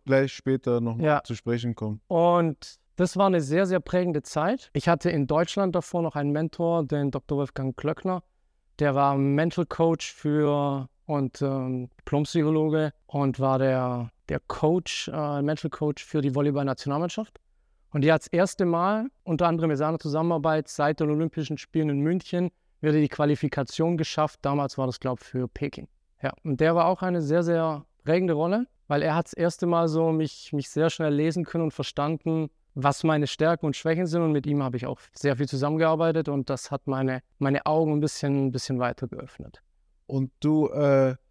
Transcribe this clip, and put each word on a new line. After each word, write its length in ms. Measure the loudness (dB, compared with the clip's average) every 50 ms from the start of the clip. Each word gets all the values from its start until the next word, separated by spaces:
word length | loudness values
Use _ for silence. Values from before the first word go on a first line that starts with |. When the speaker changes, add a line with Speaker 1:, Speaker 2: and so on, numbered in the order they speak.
| 0
Speaker 1:
gleich 280 | 2 4 4 4 2 -2
später 480 | -6 -2 -2 -2 0 0 0 0 0
noch 160 | 0 -2 -2 0
mal 60 | 0
Speaker 2:
Ja. 200 | 2 2 0 -2
Speaker 1:
zu 120 | -4 -8
sprechen 380 | -6 -2 -2 -2 -2 -2 -4 -6
kommen. 260 | -4 -6 -6 -8 -8 _ -2
Speaker 2:
Und 680 | 0 4 4 4 4 4 2 0 -2 -6 -12 -20 -20 _ _ _ _
das 220 | -2 -2 0 2 2
war 100 | 2 4
eine 140 | 4 2
sehr, 240 | 2 2 2 2 2
sehr 140 | 2 0 -2
prägende 420 | -2 0 0 0 0 0 -2 -4
Zeit. 480 | -4 -4 -4 -2 -2 0 -2 -4 -6 -6 -6
Ich 140 | -2 2 2
hatte 220 | 2 2 2 0
in 160 | 0 0 0
Deutschland 480 | 2 2 2 2 0 0 -2 0 0 0
davor 280 | -2 -2 -2 -2 -2 -2
noch 120 | -2 -2
einen 160 | -2 -2 0
Mentor, 540 | 0 0 -2 -2 -2 -2 0 0 2 0 0
den 240 | 0 -2 -2 -2 -2
Doktor 280 | -4 -4 -6 -4 -2 -2
Wolfgang 380 | -2 -4 -4 -6 -6 -6 -6
Klöckner. 480 | -4 -4 -4 -4 -4 -4 -4 -4 -4 -6 _ _ _ _ _ _ _ _ _ _ -2
Der 160 | 0 0 2
war 240 | 4 4 4 4 4
Mental 480 | 2 2 4 2 2 0 0 -2 -4
Coach 480 | -2 0 2 2 2 2 0 -2 -8 -12
für 760 | -6 -2 0 2 2 2 2 2 2 0 0 -2 -4 -6 -8 _ _ _ -4
und, 340 | -2 -2 -2 -2 -4 -4
ähm, 480 | -4 -2 -2 -2 -4 -4 -6 -6 -8 -10 _ _
Diplompsychologe 920 | -8 -2 -2 -2 0 0 0 0 2 2 2 2 2 2 2 0 0 -2 -4 _ _ -8
und 320 | -4 -2 0 0 0 0
war 180 | 0 2 2 2
der, 540 | 2 2 2 0 0 -2 -4 -4 -6 -8 -12 _ _ -6
der 120 | -6 -6
Coach, 640 | -6 -8 -6 0 0 2 2 2 0 -4 -8 -8 -8 -8
äh, 340 | -6 -4 -4 -2 -2 -2
Mental 300 | 0 -2 -2 -2 -4 -8
Coach 320 | -6 -4 -4 -4 -4 -6 -8
für 160 | -6 -4 -2
die 140 | 0 0 0
Volleyball-Nationalmannschaft. 1040 | 0 0 0 0 0 -2 -2 -4 -4 -4 -4 -2 -2 -2 -4 -4 -6 -10 -10 -12 -20 _ _ _ _ _ _ _ _ _ _
Und 100 | -2 2
die 100 | 4 4
hat 120 | 4 4 2
das 40 | 0
erste 380 | 0 2 2 2 2 0 0
Mal, 420 | 2 2 2 2 0 0 0 -2 -6 _ _ -6
unter 240 | -4 0 2 2 2
anderem 240 | 2 2 2 0
in 60 | 0 2
seiner 200 | 0 0 -2 -2
Zusammenarbeit, 680 | -2 -2 -2 0 0 2 0 0 2 2 0 0 -2 -4
seit 320 | -4 -2 0 0 0 0
den 100 | 0 0
Olympischen 480 | 0 0 0 -2 -2 -4 -6 -6 -6 -10
Spielen 300 | -8 -4 -2 0 0 0
in 140 | 0 0
München, 480 | 2 2 0 0 -2 -4 -2 -2 -2 -2 -4 _ _ _ _ -4
wieder 100 | 0 2
die 160 | 4 4 2 2
Qualifikation 880 | 2 0 0 0 2 0 0 -2 -2 -2 -6 -4 -2 -2 0 0 0
geschafft. 440 | 0 -2 -4 -2 -2 -2 -2 -2 _
Damals 360 | -4 -2 -2 0 -2 -2 -2 -4
war 80 | -4 -4
das, 120 | -4 -4
glaub 220 | -4 -6 -6 -6
ich, 60 | -8 -8
für 200 | -6 -6 -4 -4
Peking. 400 | -6 -6 -8 -8 -8 -10 -16 -16 _ _ _ _ _ -8
Ja, 120 | -6 -6 -6 _ -4
und 160 | -4 0 2
der 160 | 4 4 4
war 120 | 4 4 2
auch 140 | 2 0
eine 200 | -2 -2 -2 0
sehr, 200 | 0 0 2 2 2
sehr 420 | 2 2 2 0 0 -2 -6 -10 _ _ _ -2
prägende 300 | 0 2 2 2 2 0
Rolle, 340 | 0 0 0 0 -2 -2 -4 _ _ _ -2
weil 120 | -2 0
er 140 | 2 2 0
hat 120 | 0 -2 -4
das 60 | -4
erste 320 | -2 -2 -2 -2 0 0
Mal 220 | 0 2 2 2 2
so 240 | 2 2 2 2
mich, 400 | 2 0 0 -2 -4 -10 -14 -6
mich 180 | -6 -6 -6 -4
sehr 200 | -2 0 0 0
schnell 240 | 0 0 0 0 2
lesen 320 | 2 2 0 0 -2 -4
können 180 | -4 -2 -2 -2
und 100 | -2 -4
verstanden, 760 | -6 -8 -6 -4 -4 -2 -2 -2 -4 -2 -2 -2 -2 -2 -4 _ _ _ _ -8
was 300 | 0 0 0 0 2 2
meine 200 | 2 2 2 2 0
Stärken 380 | 0 0 2 2 2 2 0
und 120 | -4 -4 -2
Schwächen 280 | 0 -2 0 0 0
sind. 160 | -2 0 0
Und 120 | 2 2 2
mit 120 | 0 0
ihm 160 | 0 -2 0
habe 140 | -2 -2 -4
ich 100 | -6 -6
auch 140 | -6 -8 -10 -12 -20 -12
sehr 240 | -4 0 0 0 0
viel 100 | -2 -2
zusammengearbeitet 800 | -2 -2 0 0 0 2 2 2 2 2 2 2 2 0 0 -2
und 220 | -2 -2 -2 -4
das 200 | -4 -6 -6 -8
hat 180 | -8 -6 -4 -4
meine, 340 | -2 0 0 -2 -2 -4 -8 _ _ -2
meine 260 | 0 0 0 0 0
Augen 280 | 0 2 2 2 2 2
ein 80 | 2
bisschen, 460 | 0 -2 -2 -2 -2 0 0 2 0 0
ein 40 |
bisschen 280 | -2 -4 -4 -4 -2 0
weiter 280 | 0 -2 -2 -4 -8 -10
geöffnet. 560 | -8 -10 -14 -16 -14 -16 -18 -18 -18 -20 _ _ _ _ _ _ _ _ _
Speaker 1:
Und 260 | -6 -2 -2 -2 -4 _ -2
du, 260 | 0 2 4 4 2 2
äh, 480 | 0 2 2 4 4 4 4 2 0 -4 _ _